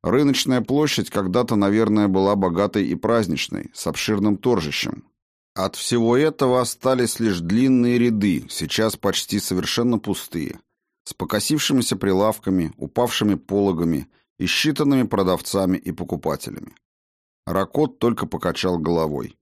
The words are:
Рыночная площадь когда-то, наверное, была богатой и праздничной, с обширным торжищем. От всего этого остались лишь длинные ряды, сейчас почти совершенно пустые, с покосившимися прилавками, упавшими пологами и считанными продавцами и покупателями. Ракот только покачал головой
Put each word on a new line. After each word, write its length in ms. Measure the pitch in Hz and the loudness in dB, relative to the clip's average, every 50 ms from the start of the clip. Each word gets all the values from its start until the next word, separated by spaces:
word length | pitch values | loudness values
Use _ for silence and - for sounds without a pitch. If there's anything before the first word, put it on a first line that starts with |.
Рыночная 580 | - 82 104 135 151 143 131 - - - 127 123 | 0 2 2 2 2 2 2 0 0 0 0 0
площадь 480 | 113 - 135 147 156 147 - - 101 - | 0 0 0 0 2 0 0 -2 -4 -2
когда-то, 480 | - 104 98 92 90 123 123 120 117 | -2 -2 -2 0 0 0 0 2 0
наверное, 520 | 104 101 101 101 110 113 107 107 107 104 101 | 0 2 2 2 2 2 2 2 2 2 2
была 280 | 92 95 95 98 104 | 2 2 2 2 2
богатой 500 | 98 95 90 85 87 101 101 - 107 95 | 2 0 0 2 0 0 0 0 -2 -2
и 80 | 64 82 | 0 -2
праздничной, 760 | - - 107 117 117 110 85 78 65 - - - - - - | -2 0 0 0 0 0 0 -2 -4 -4 -6 -6 -8 -10 -10
с 140 | _ - - | _ -8 -6
обширным 500 | 82 - - - - 107 101 101 107 101 | -6 -4 -4 -2 -2 0 2 2 2 0
торжищем. 680 | 92 - 127 120 98 78 73 71 - - - - - _ _ _ _ _ _ _ _ _ _ _ | 2 2 2 2 2 0 -2 -4 -4 -6 -6 -8 -10 _ _ _ _ _ _ _ _ _ _ _
От 220 | - 92 95 - | -4 -4 -4 -4
всего 400 | - - - 120 120 113 117 120 | -6 -4 -2 0 2 4 4 4
этого 440 | 131 151 156 151 - 143 127 127 127 | 4 4 2 2 2 2 2 4 2
остались 600 | 123 113 - _ - 131 131 127 123 113 - - | 2 0 -4 _ 0 0 2 2 0 -2 0 0
лишь 200 | 117 110 95 87 | 0 0 0 0
длинные 580 | 82 82 101 117 131 135 131 123 120 120 120 120 | 0 0 2 2 4 4 4 4 4 4 4 4
ряды, 480 | 120 120 113 104 98 101 82 67 - - | 4 2 2 2 2 2 2 0 -2 -6
сейчас 460 | - - 85 78 - - 110 110 - | -8 -8 -6 -4 -2 0 0 0 -2
почти 420 | - - 101 92 - - - - 104 | -2 -2 -2 -2 -2 -4 -2 -4 -4
совершенно 600 | - - 95 90 80 - - - 120 123 120 104 | -2 -2 -2 -2 -2 -2 -2 0 0 0 0 0
пустые, 600 | - 104 95 - - - - 82 76 - - - _ _ _ _ _ _ _ _ _ | -2 -4 -6 -6 -6 -8 -8 -6 -6 -6 -10 -14 _ _ _ _ _ _ _ _ _
с 100 | - - | -18 -10
покосившимися 800 | _ 92 - - 104 - - 156 151 - - 139 131 113 - 117 | _ -6 -4 -2 -2 0 0 0 0 0 2 2 2 2 0 -2
прилавками, 760 | 95 - 98 92 95 101 110 110 - - 98 95 92 82 78 - | 0 0 2 2 4 2 2 0 -2 -2 0 0 0 0 -2 -6
упавшими 600 | - 76 73 _ - 123 117 - - 107 107 98 | -10 -12 -6 _ -2 0 0 0 0 2 2 0
пологами 720 | - - - 95 101 101 98 90 80 85 82 82 69 67 _ _ _ _ _ _ _ | 0 -2 -2 0 2 2 2 2 2 0 0 0 -2 -4 _ _ _ _ _ _ _
и 60 | - | -4
считанными 640 | 87 - - - 151 147 147 156 139 139 131 123 | -2 -2 0 0 0 0 2 2 2 4 2 2
продавцами 720 | - - 101 95 92 90 82 - - - 98 95 92 92 - | 0 0 0 2 2 0 0 -2 -4 -2 0 2 2 0 0
и 140 | - - | -2 -6
покупателями. 800 | 85 - 90 82 87 76 73 80 73 - - - - - - - - _ _ _ _ _ _ _ _ _ _ _ _ _ _ | -8 -8 -6 -6 -6 -4 -4 -4 -4 -4 -6 -12 -12 -12 -16 -18 -20 _ _ _ _ _ _ _ _ _ _ _ _ _ _
Ракот 520 | - 87 95 95 - - 143 156 123 - _ | -2 -2 -2 -2 0 0 0 0 0 -2 _
только 280 | - 120 113 - - | 0 0 0 0 -4
покачал 520 | 76 - 85 - 90 80 - - 92 90 85 | -6 -6 -4 -2 -2 -2 0 -2 -2 0 0
головой 580 | 78 82 85 82 80 78 73 67 60 - - _ | 0 0 0 0 0 0 -2 -6 -8 -10 -14 _